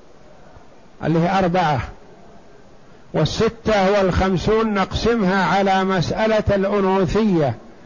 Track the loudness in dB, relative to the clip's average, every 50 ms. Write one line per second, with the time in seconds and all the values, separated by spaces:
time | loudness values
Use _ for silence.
0 | -20 -20 -20 -20 -20 -20 -20 -20 -20 -20 -20 -20 -20 -20 -20 -20 -20 -20 -14 -6
1 | -4 -2 0 0 0 0 0 0 0 0 0 0 0 0 0 -2 -4 -8 -12 -18
2 | -20 -20 -20 -20 -20 -20 -20 -20 -20 -20 -20 -20 -20 -20 -20 -20 -20 -20 -20 -20
3 | -16 -8 -4 -2 -2 -2 0 -2 -2 -2 -2 -4 -2 0 0 2 2 2 2 2
4 | 2 0 0 0 0 0 0 0 0 0 0 0 0 0 -2 -2 -2 -2 -4 -2
5 | 0 0 0 0 0 0 0 0 0 0 0 0 2 2 2 2 0 0 0 -2
6 | -2 -2 -2 -2 0 0 0 0 0 0 0 0 0 0 0 0 0 2 2 0
7 | 0 0 0 0 2 2 2 2 0 0 -2 -6 -12 -20 -20 -20 -20